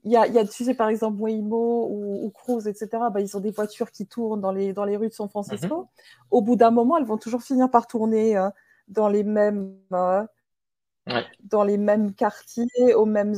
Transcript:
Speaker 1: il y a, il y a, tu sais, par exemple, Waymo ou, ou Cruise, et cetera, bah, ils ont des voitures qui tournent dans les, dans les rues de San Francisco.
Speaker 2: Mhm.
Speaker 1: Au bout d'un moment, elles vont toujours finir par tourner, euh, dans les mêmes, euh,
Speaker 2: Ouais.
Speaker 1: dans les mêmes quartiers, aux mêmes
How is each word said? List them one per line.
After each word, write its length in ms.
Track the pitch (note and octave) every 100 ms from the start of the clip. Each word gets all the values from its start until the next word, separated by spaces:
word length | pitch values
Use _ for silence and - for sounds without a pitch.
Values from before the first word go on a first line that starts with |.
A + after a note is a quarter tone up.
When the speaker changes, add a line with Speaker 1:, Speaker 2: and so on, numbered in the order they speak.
Speaker 1:
il 80 | G#3
y 60 | A#3
a, 100 | G#3
il 60 |
y 60 | A#3
a, 60 |
tu 180 | G#3+ -
sais, 120 | A#3+
par 140 | B3+ A3
exemple, 300 | A3 A3 G3+
Waymo 680 | A3 A3 G#3 A3+ A#3 A#3 A3+
ou, 360 | G#3 G3+ G3+
ou 40 | G#3+
Cruise, 380 | - - A#3+ G#3+
et 60 |
cetera, 360 | G3+ G#3 A3+ A#3+
bah, 120 | G3+
ils 140 | G3 G3+
ont 20 |
des 120 | G#3
voitures 400 | G#3 G#3 - A3+
qui 140 | -
tournent 360 | G3+ - A3 G#3+
dans 100 | F#3+
les, 220 | F#3+ G3
dans 120 | F#3+
les 120 | G3+ G3+
rues 120 | A3
de 40 |
San 160 | - G#3
Francisco. 460 | G#3 G3+ G#3 E3+ D#4+
Speaker 2:
Mhm. 100 | - _ - _ _
Speaker 1:
Au 100 | B3
bout 140 | G#3+
d'un 160 | A#3 A#3
moment, 260 | A#3 A#3+ E4
elles 80 |
vont 120 | A3+ A3
toujours 240 | A3+ A#3+
finir 300 | - B3+ B3+
par 160 | A#3+ A#3
tourner, 500 | A3+ A3+ A3 A3 G3+
euh, 120 | F#3+ - _ _ _
dans 200 | G3+ G#3+
les 160 | G#3
mêmes, 520 | G#3 G#3+ G#3 G#3 F#3+ F#3+ F#3+
euh, 300 | F#3 F3+ F#3+ A3 _ _ _ _ _ _ _ -
Speaker 2:
Ouais. 180 | A#2+ - _
Speaker 1:
dans 200 | - G#3+
les 140 | G3+ G3+
mêmes 360 | G#3 G#3+ G#3
quartiers, 800 | G3 G#3 - - - A#3+ B3 B3
aux 100 | -
mêmes 300 | G#3+ G#3+ G#3